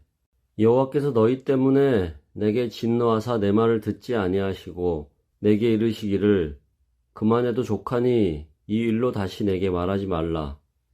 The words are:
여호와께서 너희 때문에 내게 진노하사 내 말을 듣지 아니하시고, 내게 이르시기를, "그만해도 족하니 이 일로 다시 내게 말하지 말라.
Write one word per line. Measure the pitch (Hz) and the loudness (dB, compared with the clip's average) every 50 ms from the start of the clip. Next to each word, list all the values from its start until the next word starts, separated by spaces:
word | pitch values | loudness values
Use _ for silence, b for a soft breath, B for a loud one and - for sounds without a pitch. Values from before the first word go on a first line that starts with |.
| _ _ _ _ _ _ _ _ _ _ _ - | _ _ _ _ _ _ _ _ _ _ _ 0
여호와께서 | 107 113 120 131 135 135 - 147 139 143 120 | 2 4 4 4 2 0 0 -2 -2 0 2
너희 | 113 110 117 131 131 - | 2 2 2 2 0 -2
때문에 | - 139 127 131 135 135 139 139 139 127 104 90 85 80 - _ _ - | -2 0 2 2 4 4 4 4 4 2 2 0 -2 -6 -10 _ _ -8
내게 | 98 104 107 107 123 123 113 | -4 -2 0 0 0 -2 -4
진노하사 | - - - 113 117 120 120 117 113 110 104 123 120 113 | -6 -4 -2 0 0 2 2 2 2 0 0 -2 -2 0
내 | 101 101 | 2 2
말을 | 101 110 113 113 117 110 | 4 4 4 4 2 0
듣지 | - 107 104 - - - 123 | 0 -4 -6 -6 -6 -6 -4
아니하시고, | 113 95 90 92 98 98 98 92 - - 95 82 87 90 87 82 76 73 - _ _ _ _ _ _ | -2 0 0 0 0 -2 -2 -4 -8 -10 -12 -8 -4 -2 -2 -2 -4 -6 -10 _ _ _ _ _ _
내게 | - 104 107 101 117 120 113 | 0 2 2 2 2 2 2
이르시기를, | 107 113 117 110 - 107 101 98 92 98 104 104 95 82 73 71 - _ _ _ _ _ _ _ _ _ _ - | 2 0 0 -2 -4 -4 -2 -2 2 4 4 4 2 2 -2 -6 -12 _ _ _ _ _ _ _ _ _ _ -10
"그만해도 | - 110 110 117 120 123 123 110 123 117 | -4 0 0 2 2 0 0 -2 -2 -2
족하니 | 107 107 98 - - 127 120 120 127 123 117 104 87 78 73 73 - _ _ _ - | -2 -4 -6 -4 -4 -2 0 0 2 2 2 2 0 -2 -4 -10 -14 _ _ _ -4
이 | 104 | -4
일로 | 113 117 117 110 113 123 123 | -2 0 0 0 0 0 -2
다시 | - 110 98 90 - - 110 | -2 -2 -4 -6 -6 -4 -2
내게 | 101 95 90 95 95 | -2 0 0 0 -2
말하지 | 90 87 87 92 98 98 98 92 | -2 0 -2 -2 -2 -2 -2 -4
말라. | 90 80 82 85 82 80 76 71 69 - _ _ _ _ _ _ | -4 -2 -2 -2 -4 -4 -6 -6 -10 -14 _ _ _ _ _ _